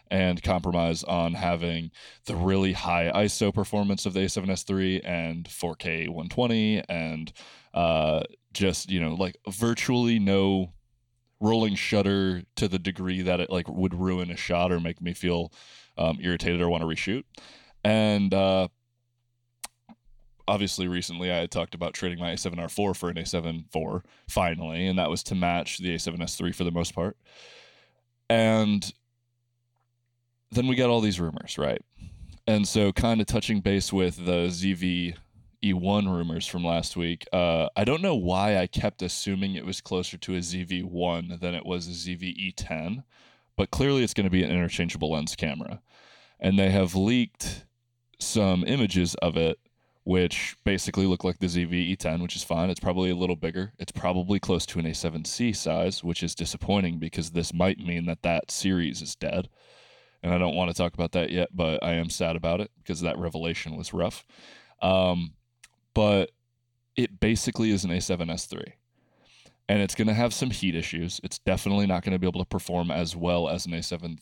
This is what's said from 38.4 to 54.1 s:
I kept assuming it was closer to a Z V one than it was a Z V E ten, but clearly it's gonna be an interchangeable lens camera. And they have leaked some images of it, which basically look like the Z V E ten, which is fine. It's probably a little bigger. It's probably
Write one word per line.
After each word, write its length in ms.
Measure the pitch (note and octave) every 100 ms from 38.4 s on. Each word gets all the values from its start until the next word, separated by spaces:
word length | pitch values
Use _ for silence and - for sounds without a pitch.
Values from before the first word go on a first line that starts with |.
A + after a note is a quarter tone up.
| G#2 G2
I 80 | F#2
kept 360 | - G#2+ -
assuming 540 | F2+ - G2+ F#2+ G2 F#2
it 100 | -
was 160 | F#2
closer 360 | - F#2 F2+ F2
to 180 | - F2+
a 60 |
Z 220 | F2 F#2
V 200 | F2 F2+
one 540 | F2+ F2 F2 E2+ F2 F2
than 120 | F2
it 120 | F2 -
was 220 | F2+ E2+
a 60 |
Z 220 | E2+ F2 F2
V 120 | F#2
E 240 | - F#2+
ten, 520 | - - D#2+ E2 A#2+ - _ - _ _ -
but 140 | G2
clearly 340 | - C#3 C3+
it's 100 | A2+
gonna 160 | - G2
be 140 | F#2
an 80 | F2+
interchangeable 600 | F2+ E2+ - F2 D#2+ D#2
lens 240 | D#2 D#2 -
camera. 460 | D#2+ C#2+ - - - _ - - _ _
And 180 | F#2+ G2
they 140 | F#2+
have 240 | F#2+ F2+ F#2+
leaked 720 | G2+ B2 A#2 - - - - _ _ _ _ _
some 460 | - A#2 G2 F2+ F2
images 500 | C3+ G#2 F#2 E2+ -
of 200 | E2+ E2
it, 240 | E2 - _ _ _ _ -
which 500 | F#2 F2 - - -
basically 420 | G#2 F#2+ - G2+ F#2+
look 200 | F2+ F#2+
like 140 | E2+
the 100 | F#2
Z 160 | F2 E2+
V 120 | F2+
E 180 | F2 F#2+
ten, 240 | - E2
which 140 | F2 -
is 60 |
fine. 260 | - E2+ F#2
It's 100 | E2+
probably 300 | - F2+ F#2
a 60 | F2
little 200 | F2+ E2+
bigger. 380 | E2 F2+ G2+ -
It's 140 | F2+
probably 480 | - F2+